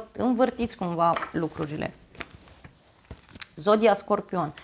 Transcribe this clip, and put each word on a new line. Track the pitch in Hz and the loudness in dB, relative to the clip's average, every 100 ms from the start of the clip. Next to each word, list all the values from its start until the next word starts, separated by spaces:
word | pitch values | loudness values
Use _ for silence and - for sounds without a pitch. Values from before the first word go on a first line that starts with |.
| 220 - | 0 -2
învârtiți | 240 233 254 240 226 - | 0 2 2 0 -6 -4
cumva | 180 170 170 165 - | -4 2 2 2 -4
lucrurile. | 175 160 - 151 151 - - - - - - - - - _ _ _ - - - - - - | -4 -4 -4 -6 -6 -8 -8 -18 -16 -16 -18 -20 -20 -20 _ _ _ -20 -20 -20 -18 -18 -4
Zodia | 165 214 220 | 2 6 6
Scorpion. | 202 - 202 202 185 160 - | 4 2 -2 -2 -4 -4 -6